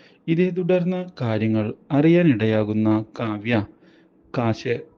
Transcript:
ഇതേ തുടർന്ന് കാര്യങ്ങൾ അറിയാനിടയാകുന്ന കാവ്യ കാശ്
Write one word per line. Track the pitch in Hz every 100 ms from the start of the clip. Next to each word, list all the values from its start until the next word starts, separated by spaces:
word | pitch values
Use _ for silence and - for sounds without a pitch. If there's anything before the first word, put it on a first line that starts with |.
| - _ -
ഇതേ | 165 180
തുടർന്ന് | 180 175 180 180 185 180 -
കാര്യങ്ങൾ | 120 110 110 110 107 - -
അറിയാനിടയാകുന്ന | 139 160 175 175 110 110 107 104 107 110 110 110 -
കാവ്യ | 113 104 107 117 104 - _ _ _ _ _ -
കാശ് | 117 107 131 120 -